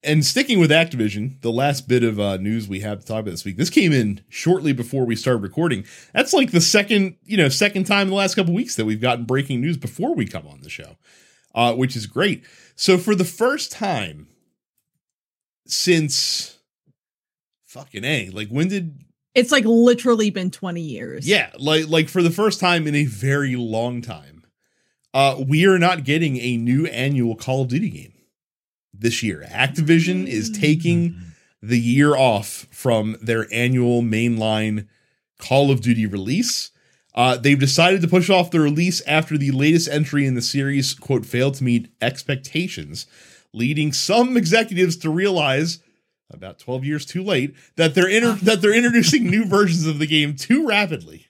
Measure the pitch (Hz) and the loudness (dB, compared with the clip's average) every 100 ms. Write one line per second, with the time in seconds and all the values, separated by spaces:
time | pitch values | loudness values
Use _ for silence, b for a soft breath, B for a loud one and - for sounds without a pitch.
0 | 139 156 139 247 262 214 160 156 165 123 | 0 0 2 0 0 2 4 4 2 -2
1 | 107 101 120 - 117 117 143 139 - 123 | -2 -2 -8 -6 -4 -2 -2 -2 0 0
2 | 120 104 101 95 98 113 104 95 104 101 | 2 0 -4 -2 -4 -4 -6 -8 -8 -10
3 | - 110 107 85 98 92 156 - 185 139 | -8 -8 -6 -10 -10 -4 0 2 4 2
4 | 107 101 _ - 165 180 151 131 117 135 | 2 -4 _ -6 0 0 0 -4 -4 -4
5 | 123 113 - 123 98 - 170 104 101 B | -2 -2 0 -2 -2 -4 -2 -2 -8 B
6 | B - 285 392 262 175 - 214 202 214 | B -2 2 2 4 2 2 2 2 0
7 | 190 - - 208 147 135 208 202 185 202 | 0 -6 -4 2 2 2 0 0 0 0
8 | 196 196 196 202 175 175 339 - 110 107 | 0 0 0 0 0 -2 -4 -4 -4 -2
9 | 123 120 117 131 139 127 143 160 117 - | -2 -2 -2 -4 -2 -4 -2 -4 -6 -6
10 | 233 320 104 85 76 71 71 - 78 - | -4 -2 -4 -8 -14 -20 -18 -18 -18 -20
11 | b b b b b 117 120 120 131 127 | b b b b b 0 0 2 -2 -2
12 | 104 123 202 160 b b b - - 185 | -8 -2 -2 -2 b b b -4 2 2
13 | 180 202 185 - 240 302 - - 202 143 | 4 0 0 0 -2 -2 -8 -6 -4 -4
14 | 92 76 - _ _ _ _ _ _ _ | -6 -12 -20 _ _ _ _ _ _ _
15 | _ _ _ _ _ _ _ - 175 165 | _ _ _ _ _ _ _ -4 2 2
16 | 151 - - - - _ _ _ _ _ | 2 -2 -2 -4 -8 _ _ _ _ _
17 | _ _ _ _ _ _ _ - - 107 | _ _ _ _ _ _ _ -20 -14 -10
18 | 123 151 95 107 104 127 175 196 165 139 | -4 -4 -4 -10 -6 -2 -2 -2 -8 -12
19 | _ _ _ 247 247 285 220 233 240 240 | _ _ _ 0 2 2 4 6 6 4
20 | 254 226 214 190 185 - 185 170 160 113 | 2 2 0 -2 -8 -8 -10 -8 -10 -10
21 | - 69 147 196 107 - 143 156 156 160 | -12 -10 -2 0 -2 -6 0 0 2 0
22 | 160 185 170 170 214 196 185 170 151 147 | 0 2 0 2 0 0 0 0 0 0
23 | 147 104 135 143 139 123 117 110 120 123 | -2 -2 -2 -2 -2 -4 -4 -4 -4 -6
24 | 117 82 71 78 _ _ _ _ _ _ | -12 -16 -16 -20 _ _ _ _ _ _
25 | _ 131 139 131 135 151 190 185 170 180 | _ 2 4 2 0 4 6 6 4 2
26 | 127 151 165 127 120 120 117 131 160 117 | -2 0 0 -2 -2 -2 0 0 0 -2
27 | 135 143 117 113 - 131 131 131 214 71 | -2 0 0 -2 -4 -2 -2 -2 -4 -8
28 | 67 _ _ _ _ _ _ _ _ 98 | -18 _ _ _ _ _ _ _ _ -4
29 | 117 113 110 82 - 113 135 139 151 165 | -4 -2 -4 -6 -10 -4 -2 -2 2 4
30 | 165 185 185 110 226 214 190 170 170 170 | 4 -2 -4 -6 -6 -2 0 0 0 0
31 | 170 170 87 B B B 104 120 117 135 | 0 -4 -18 B B B -2 0 2 4
32 | 147 139 131 104 101 - - - 131 113 | 4 4 4 2 -4 -14 -18 -6 -2 0
33 | 110 110 113 113 107 113 123 127 120 120 | -2 -6 -4 -4 -2 -2 0 2 2 0
34 | 120 107 120 113 110 110 107 107 101 _ | 0 0 0 0 0 0 -2 -4 -8 _
35 | _ _ _ _ - 131 143 131 110 117 | _ _ _ _ 2 4 4 2 2 0
36 | 107 98 98 165 240 - - _ _ _ | 0 -4 -4 -2 -2 -4 -8 _ _ _
37 | _ - 123 123 123 143 135 135 170 190 | _ 0 0 2 2 4 2 4 4 4
38 | 170 180 175 190 170 165 147 147 175 170 | 4 2 4 2 4 2 2 2 0 -2
39 | - 156 160 151 139 131 147 170 170 147 | 0 0 0 -2 0 2 4 2 2 -2
40 | 147 143 135 127 120 143 139 139 135 - | 0 0 0 -2 -2 -2 -2 -2 -2 -6
41 | - 131 104 123 135 135 127 120 113 _ | -2 -2 0 0 0 0 0 0 -2 _
42 | 117 - - 135 - 156 180 - 73 78 | -4 -4 -6 -6 -4 -6 -6 -8 -14 -14
43 | - b b b b 107 123 151 151 135 | -16 b b b b -4 -4 -2 -2 -4
44 | - 214 247 247 165 220 226 175 180 165 | 0 2 2 2 2 0 0 0 0 0
45 | 160 160 196 180 147 135 165 170 _ _ | -4 -2 0 0 0 0 -2 -6 _ _
46 | _ _ _ - 92 - - 127 135 151 | _ _ _ -20 -20 -18 -10 -8 -6 -8
47 | - 175 190 156 139 b b - 165 151 | -6 -8 -2 -2 -2 b b 0 2 4
48 | 185 214 233 208 180 214 202 220 240 233 | 4 4 2 2 2 4 4 4 4 4
49 | 165 294 202 202 208 196 202 170 160 147 | 4 2 2 0 2 2 2 2 -2 -2
50 | 151 156 147 139 - 262 302 208 202 160 | 0 0 0 -4 0 0 2 0 -2 -6
51 | 165 165 | -10 -20